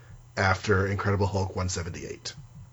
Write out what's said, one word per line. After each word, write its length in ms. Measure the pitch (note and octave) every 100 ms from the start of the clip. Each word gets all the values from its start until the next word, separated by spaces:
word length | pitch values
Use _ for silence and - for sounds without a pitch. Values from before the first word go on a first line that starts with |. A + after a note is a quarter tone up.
| - - - -
after 500 | F#2+ F#2 - F#2+ G2
Incredible 400 | G2 G2+ G2 G2
Hulk 280 | G2 F#2+ -
one 140 | F#2
seventy-eight. 640 | F#2+ E2+ E2 - - - - - - -